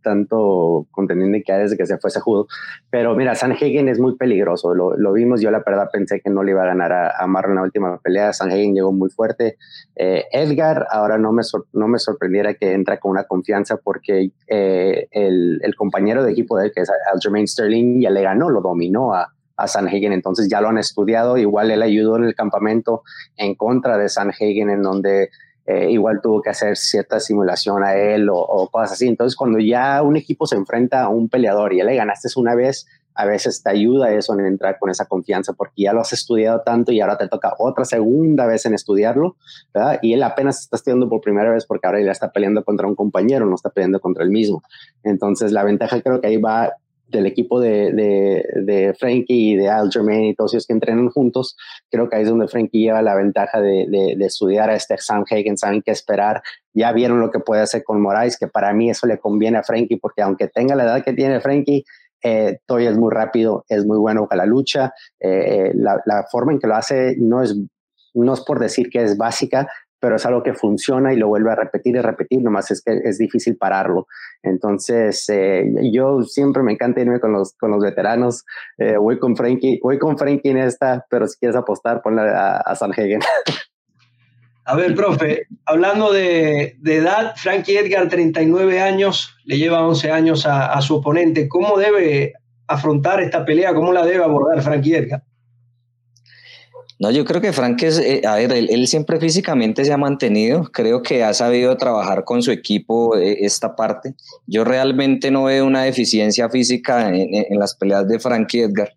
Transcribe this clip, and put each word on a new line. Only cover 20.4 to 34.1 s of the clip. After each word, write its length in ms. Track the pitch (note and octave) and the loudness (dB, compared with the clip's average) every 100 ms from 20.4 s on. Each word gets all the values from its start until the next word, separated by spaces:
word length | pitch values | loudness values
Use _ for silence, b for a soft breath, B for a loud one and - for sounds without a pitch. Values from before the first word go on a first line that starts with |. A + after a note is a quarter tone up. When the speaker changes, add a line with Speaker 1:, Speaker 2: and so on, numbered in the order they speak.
| G2 | 0
Speaker 1:
ya 120 | G#2 | 2
lo 80 | G#2+ | 0
han 80 | A2+ | 0
estudiado, 600 | - - G2+ A2+ A#2+ B2+ | -2 -2 0 2 2 2
igual 320 | G#2 G#2 A2 | 2 2 2
él 120 | G#2+ | 2
ayudó 340 | A2 G#2 A2 A2+ | 2 2 2 2
en 80 | |
el 100 | A#2 | 0
campamento 680 | - G#2+ G2+ G#2+ A2+ A#2 A2+ - B B - | -2 -2 -2 0 -2 -2 -4 -6 B B -8
en 200 | G2+ F#2+ | -6 -2
contra 420 | A2 B2+ B2+ G#2+ | 0 0 0 0
de 100 | G2+ | 0
Sandhagen, 600 | - G2+ - G#2+ G2+ G2+ | -2 -4 -2 -2 0 0
en 120 | G2+ | 0
donde, 500 | G2 G2 G2 G2 G2 b b b - | -2 0 0 0 -2 b b b -4
eh, 260 | F#2 F#2 | -2 2
igual 300 | A2+ G#2+ G#2 | 2 0 0
tuvo 180 | A#2 G#2+ | 0 0
que 80 | G#2+ | 0
hacer 280 | G2+ G#2+ G2+ | -2 -2 -2
cierta 420 | - G#2 - G#2+ | -2 -2 -2 -4
simulación 640 | - G#2 F#2 F2+ G#2+ G2 | 0 0 0 -2 -2 -2
a 140 | G2 G2 | 0 2
él 320 | G#2 G#2+ G2+ | 2 2 2
o, 80 | F2+ | 0
o 320 | - G2 F#2 | 0 -2 -2
cosas 240 | A2+ G#2 | -2 -4
así. 160 | G2 B2 | -2 0
Entonces, 260 | A2 A#2+ B2 | 0 -2 -2
cuando 240 | B2+ A2 | 0 2
ya 420 | G#2+ A#2+ C3+ C#3 | 2 2 0 2
un 140 | D3 D3+ | 2 0
equipo 320 | - - D#3 | -2 -6 -4
se 80 | A#2+ | -4
enfrenta 480 | G2 A#2 B2 C3 | -2 -2 0 0
a 60 | A2+ | 0
un 180 | A2+ A2+ | 0 0
peleador 460 | C3 A2+ G2+ G#2 | 0 2 2 2
y 60 | F#2 | 2
ya 40 | |
le 140 | G#2 C3 | 2 0
ganaste 320 | G#2+ G2+ B2 B2+ | -2 -4 -6 -2
una 180 | A#2 A#2+ | 0 2
vez, 320 | B2+ C3+ - b _ - | 0 -2 -10 b _ -4
a 100 | G#2 | -2
veces 360 | G#2 B2+ - | 0 -2 -4
te 80 | - | -2
ayuda 440 | G2+ A2 C3+ B2 | 2 2 2 2